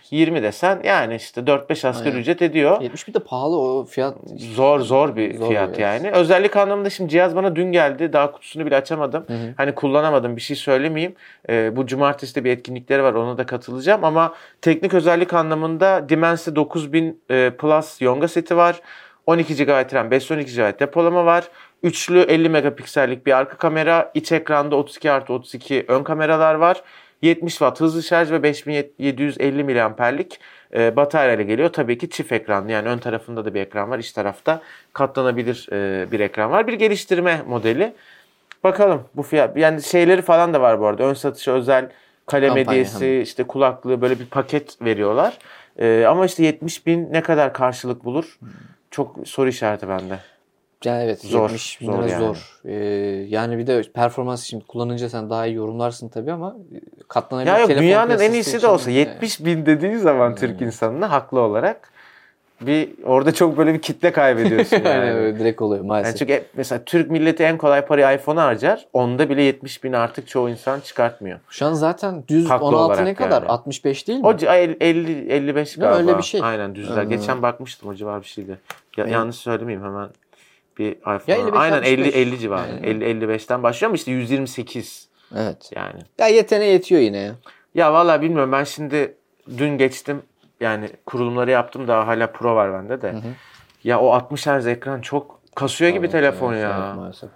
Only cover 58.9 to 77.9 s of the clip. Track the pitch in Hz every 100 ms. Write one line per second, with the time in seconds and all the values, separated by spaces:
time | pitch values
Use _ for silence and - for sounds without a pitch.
58.9 | 131 147 - 117 - 160 165 151 151 185
59.9 | 226 175 131 120 101 120 95 92 - 113
60.9 | 139 202 139 - 131 113 107 151 - -
61.9 | _ - _ _ _ _ _ 123 151 147
62.9 | - - 131 143 156 170 147 160 156 160
63.9 | - 175 160 139 117 185 113 214 208 170
64.9 | 135 123 113 110 107 113 110 107 98 95
65.9 | 107 107 113 135 139 - - 127 127 -
66.9 | 170 143 160 160 165 160 165 151 143 143
67.9 | 143 135 135 143 160 143 110 147 226 -
68.9 | 127 123 127 147 139 139 135 135 - 131
69.9 | 123 117 - 120 131 120 117 131 139 -
70.9 | - 120 120 95 90 _ - 147 156 160
71.9 | 175 196 170 127 156 165 127 143 156 165
72.9 | 196 190 196 - 127 - 120 143 131 143
73.9 | 135 - 254 214 185 156 180 170 160 165
74.9 | 165 165 147 - 143 143 143 147 156 202
75.9 | 196 175 190 180 202 113 110 101 101 104
76.9 | 113 104 110 107 127 120 117 127 - 101